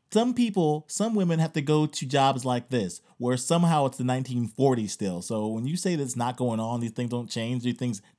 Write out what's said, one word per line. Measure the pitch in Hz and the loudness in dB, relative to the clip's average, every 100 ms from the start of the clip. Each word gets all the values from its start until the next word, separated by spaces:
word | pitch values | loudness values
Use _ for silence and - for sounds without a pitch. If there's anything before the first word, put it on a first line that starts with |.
| - | -2
Some | 214 247 | 2 2
people, | 247 233 196 156 151 - | 2 2 2 2 0 -4
some | - 220 | -4 0
women | 214 175 160 | 2 2 2
have | 160 | 2
to | 156 | 0
go | 139 151 151 | 2 2 2
to | - 135 | -2 0
jobs | 139 135 131 | 4 4 2
like | 131 123 - | 0 -2 0
this | 127 92 - _ - | -2 -2 -6 _ -4
where | 123 127 | 0 0
somehow | - 170 170 156 | 2 4 4 4
it's | 135 - | 2 0
the | |
nineteen | 127 127 127 123 110 | -2 -2 -2 -2 -2
forties | - 139 123 104 | 2 4 4 -2
still. | - 101 87 | -4 -4 -4
So | 92 110 107 | -4 -4 -2
when | 110 127 | -2 -4
you | 175 | -2
say | 196 165 | -2 -2
that's | 135 120 | -2 -2
not | 120 123 | -4 -2
going | 123 113 | -2 -2
on, | 113 120 | -2 -2
these | 117 | -4
things | - 120 | -4 -4
don't | 120 113 | -4 -6
change, | 117 113 127 | -6 -4 -2
these | 123 117 | -2 -2
things | 123 101 _ | -4 -6 _